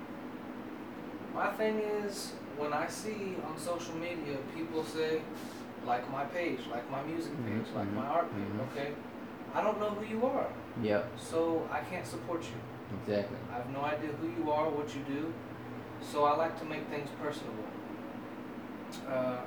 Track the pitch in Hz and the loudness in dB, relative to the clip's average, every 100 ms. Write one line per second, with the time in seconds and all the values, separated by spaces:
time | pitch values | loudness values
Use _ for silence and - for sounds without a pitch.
0 | - - - - - - - - - - | -8 -8 -8 -8 -8 -8 -8 -8 -8 -8
1 | - - - - 202 208 220 214 208 208 | -6 -6 -4 0 2 4 4 4 2 2
2 | 208 - - - - 143 147 151 170 - | 0 -2 -6 -6 -6 -2 0 2 0 -2
3 | 214 208 196 160 156 160 175 165 156 165 | -2 -2 -2 -2 -2 -2 -2 -2 -2 -2
4 | 175 170 147 139 127 160 160 160 156 156 | -2 -2 -2 -2 -2 -4 -2 0 0 2
5 | 156 156 - - - - - - - 147 | 2 2 0 -6 -6 -8 -8 -4 2 2
6 | - 135 143 175 165 127 - 120 135 135 | 2 0 0 2 2 0 -2 -4 -2 -2
7 | 151 165 - 156 113 107 - - 101 104 | 0 -2 -2 0 0 2 0 0 0 2
8 | 131 165 160 104 101 104 131 143 - - | 4 4 4 2 0 0 0 0 -2 -2
9 | - - - - - 165 208 202 208 208 | -6 -8 -8 -8 -2 2 4 4 2 0
10 | 214 220 262 - - - - 123 107 104 | 0 4 4 4 2 -2 -6 2 4 6
11 | - - - 165 165 165 151 147 - 180 | 4 -4 0 4 6 4 2 0 -2 -2
12 | - 170 - 165 - - - - - 98 | -2 -4 -2 -2 -2 -6 -6 -8 -6 -4
13 | - 101 98 - - 120 127 139 147 151 | 2 2 2 -2 -4 -4 -2 0 2 2
14 | 151 143 165 165 151 151 160 147 143 135 | 0 0 -2 0 4 6 6 2 0 -2
15 | 135 143 165 - - - - - - - | -2 0 0 -4 -6 -8 -8 -8 -8 -8
16 | - 151 147 151 160 - 156 147 147 147 | -2 6 8 8 4 2 -2 -4 -2 -2
17 | 143 - 147 - 113 110 104 - - - | -2 -2 -2 -2 -4 -6 -6 -6 -6 -6
18 | - - - - - - - - - - | -6 -6 -8 -8 -8 -8 -8 -8 -8 -6
19 | - 127 127 123 | 0 2 4 2